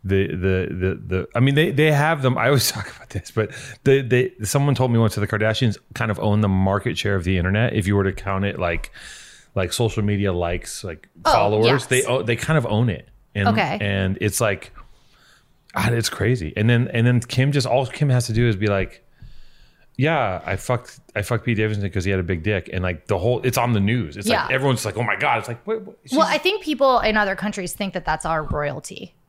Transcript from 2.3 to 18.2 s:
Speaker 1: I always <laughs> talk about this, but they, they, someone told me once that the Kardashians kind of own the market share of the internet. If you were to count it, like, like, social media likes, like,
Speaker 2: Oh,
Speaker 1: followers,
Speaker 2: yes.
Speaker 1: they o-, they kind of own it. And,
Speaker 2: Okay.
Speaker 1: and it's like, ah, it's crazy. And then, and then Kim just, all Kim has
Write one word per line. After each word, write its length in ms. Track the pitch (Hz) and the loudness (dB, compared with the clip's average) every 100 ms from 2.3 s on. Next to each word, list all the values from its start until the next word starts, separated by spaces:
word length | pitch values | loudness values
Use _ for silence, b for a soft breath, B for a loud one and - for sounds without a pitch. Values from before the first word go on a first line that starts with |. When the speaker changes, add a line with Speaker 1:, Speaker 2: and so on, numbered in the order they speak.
| 131 | 2
Speaker 1:
I 100 | 117 | 2
always 220 | 143 - | 2 2
<laughs> 20 | |
talk 220 | 107 - - | -4 -12 -14
about 140 | - | -10
this, 200 | 95 - | -10 -6
but 200 | - 104 B B B | -4 -4 B B B
they, 180 | 135 139 | 2 2
they, 300 | 123 123 123 - | 4 2 0 -4
someone 320 | 104 143 143 | -2 0 2
told 160 | 127 127 | 2 2
me 80 | 117 | 4
once 160 | 113 | 2
that 60 | 104 | 0
the 80 | 101 | -2
Kardashians 480 | 107 107 110 120 101 _ | 0 0 2 0 -2 _
kind 160 | - 113 | -4 -2
of 80 | 104 | 0
own 220 | 107 104 | 2 2
the 80 | 104 | 2
market 500 | 95 95 101 117 - | 2 2 2 -2 -4
share 160 | 101 | -2
of 100 | 98 | -2
the 140 | 85 92 | 0 0
internet. 360 | 90 104 120 | 2 2 2
If 120 | 110 92 | 0 2
you 80 | 101 | 2
were 80 | |
to 80 | 98 | 2
count 320 | 90 101 95 | -2 -4 -2
it, 140 | 101 - | -2 -2
like, 320 | 87 87 - B B B B B B - | -2 -2 -6 B B B B B B -2
like, 160 | 92 | -2
social 300 | - 113 110 | 0 0 0
media 280 | 104 104 101 | -2 0 0
likes, 520 | 87 85 90 - - | 0 -2 -4 -8 -12
like, 240 | 95 78 - - | -12 -14 -18 -4
Speaker 2:
Oh, 80 | 233 | 2
Speaker 1:
followers, 340 | 254 104 107 117 | 4 4 4 4
Speaker 2:
yes. 200 | 135 - | 2 2
Speaker 1:
they 180 | 127 | 0
o-, 180 | 113 127 | 2 0
they 140 | 113 117 | 0 -2
kind 200 | - 160 | 0 0
of 80 | 117 | 2
own 220 | 104 120 | 2 2
it. 200 | 76 - - _ | -2 -10 -20 _
And, 140 | 104 98 | 0 2
Speaker 2:
Okay. 300 | 214 165 101 | 2 0 -2
Speaker 1:
and 360 | 101 98 95 98 | -2 0 0 0
it's 200 | 104 - | -2 0
like, 320 | 110 98 - b b b b b b b b _ _ | 0 -2 -8 b b b b b b b b _ _
ah, 160 | - 113 | -2 0
it's 180 | 117 110 | 0 -2
crazy. 440 | - 101 127 78 - | -2 0 0 -2 0
And 140 | 110 | 4
then, 160 | 120 127 | 4 2
and 100 | 117 120 | 2 4
then 120 | 123 | 2
Kim 300 | - - 135 | 0 0 2
just, 160 | 143 113 | 2 2
all 180 | 127 | 0
Kim 260 | 127 - 147 | 0 -2 2
has 160 | 127 | 2